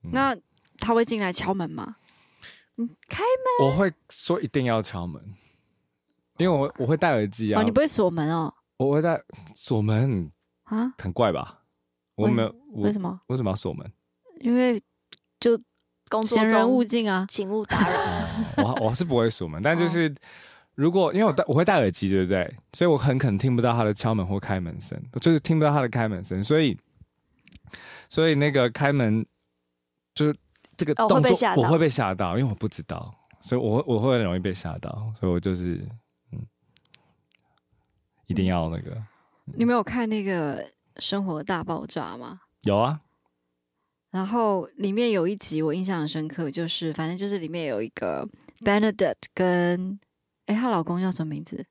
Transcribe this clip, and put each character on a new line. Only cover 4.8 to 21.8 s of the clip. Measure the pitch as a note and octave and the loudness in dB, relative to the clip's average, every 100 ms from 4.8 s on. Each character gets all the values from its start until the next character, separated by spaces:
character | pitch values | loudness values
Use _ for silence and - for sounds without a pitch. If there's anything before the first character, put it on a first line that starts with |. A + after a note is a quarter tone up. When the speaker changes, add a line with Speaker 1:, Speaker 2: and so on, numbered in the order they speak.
Speaker 1:
敲 | G2 F#2 F2 | 0 -8 -8
门， | D2+ G#2 G2 _ _ _ _ _ _ _ _ _ _ | -10 -16 -20 _ _ _ _ _ _ _ _ _ _
因 | F3+ | 2
为 | D#3 | 2
我， | C#3 - | 0 -2
我 | B2+ | -2
会 | D3+ | 2
戴 | F3 | 2
耳 | B2+ G#2 | 2 0
机 | G#2+ A2 | -2 0
啊。 | G#2+ | 2
Speaker 2:
哦， | |
你 | A3 | 2
不 | A3+ | 2
会 | D4+ | 2
锁 | - F#3 | 2 2
门 | E3+ D3+ | 2 0
哦？ | E3 D#3+ - _ _ | 0 -4 -8 _ _
Speaker 1:
我 | C3+ | 0
会 | D3 | 2
戴， | E3 E3 - - - | 2 -2 -6 -20 -20
锁 | - - A#2 | -18 -2 0
门。 | G#2 G#2+ C3+ G#2+ D#2+ _ _ _ | 2 2 2 0 -4 _ _ _
Speaker 2:
啊？ | _ A3 B3 - | _ -4 -4 -4
Speaker 1:
很 | G2 | -8
怪 | F2 A2+ | 2 2
吧？ | D2+ - - _ _ _ _ _ | 2 -6 -16 _ _ _ _ _
我 | - G#2+ | -2 2
没 | A#2+ | 2
有， | A2+ - D4 | 0 -4 -16
Speaker 2:
为， | G#3+ | -2
为 | G3+ | 0
什 | G#3 | 0
么？ | F3+ F#3 _ | -6 -8 _
Speaker 1:
我 | |
为 | C3 | -2
什 | |
么 | G#2+ | -2
要 | G2 | -2
锁 | F#2 | -4
门？ | - - - _ _ B4+ E4+ | -8 -14 -20 _ _ _ -8
Speaker 2:
因 | B3+ | 0
为 | B3 B3+ A3 _ _ _ - _ _ | 2 2 0 _ _ _ -20 _ _
就 | A#3+ A#3 - _ _ _ _ | 2 2 -2 _ _ _ _
Speaker 3:
工 | G#3+ | -4
作 | A3 A3+ | 2 2
中 | |
Speaker 2:
闲 | A3 | 4
人 | A3 A3+ | 4 4
勿 | B3+ | 2
近 | A3+ A#3 A3 | 2 0 0
啊。 | F#3 F#3+ | 0 -2
Speaker 3:
请 | - F#3+ | -6 -4
勿 | G#3+ | -4
打 | G#3 - F3+ | -2 0 2
扰。 | - - F3 G#3+ G#3+ A3 - | 2 -2 -4 -4 -6 -6 -2
Speaker 1:
哦， | A2+ - | -2 0
我， | A2 | 0
我 | |
是 | B2 | 0
不 | F3 A#2+ | 0 2
会 | A2+ | 2
锁 | A2 E2+ | 0 -8
门， | D#2 | -2
但 | A#2+ E3 | 0 2
就 | E3+ | 2
是 | E3+ D#3+ | 2 0
Speaker 2:
哦。 | C#3 - - - - _ | -2 -18 -20 -20 -20 _
Speaker 1:
如 | - D3+ | 0 2
果， | F#3 F3 | 4 2
因 | F#3 | 4
为 | |
我 | G#3+ | 2
戴， | C#3+ - | 2 2
我 | |
会 | C#3 | 4
戴 | F3+ | 4
耳 | F#3 | 4